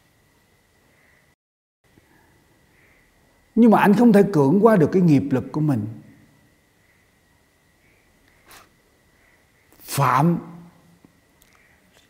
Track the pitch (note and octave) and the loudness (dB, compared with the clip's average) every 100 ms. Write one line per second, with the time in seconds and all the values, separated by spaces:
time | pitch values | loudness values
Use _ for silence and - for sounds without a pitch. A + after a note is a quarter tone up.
0 | _ _ _ _ _ _ _ _ _ _ | _ _ _ _ _ _ _ _ _ _
1 | _ _ _ _ _ _ _ _ _ _ | _ _ _ _ _ _ _ _ _ _
2 | _ _ _ _ _ _ _ _ _ _ | _ _ _ _ _ _ _ _ _ _
3 | _ _ _ _ _ - A#3 G3 F#3 G3+ | _ _ _ _ _ 0 2 4 2 2
4 | A#3+ G3+ G3 D3+ C3+ F#3+ A3 G#3+ C#3+ F#3 | 4 4 2 0 0 2 2 2 0 0
5 | F3 C#3 - B2 - D#3 D3+ B2 G#2+ - | 0 0 -2 -6 -6 -6 -6 -6 -8 -16
6 | - _ _ _ _ _ _ _ _ _ | -20 _ _ _ _ _ _ _ _ _
7 | _ _ _ _ _ _ _ _ _ _ | _ _ _ _ _ _ _ _ _ _
8 | _ _ _ _ _ - _ _ _ _ | _ _ _ _ _ -20 _ _ _ _
9 | _ _ _ _ _ _ _ _ - - | _ _ _ _ _ _ _ _ -14 -4
10 | C3+ B2 D#3+ E3+ - - - _ _ _ | -2 0 -2 -4 -8 -20 -20 _ _ _
11 | _ _ _ _ _ _ _ _ _ _ | _ _ _ _ _ _ _ _ _ _
12 | _ | _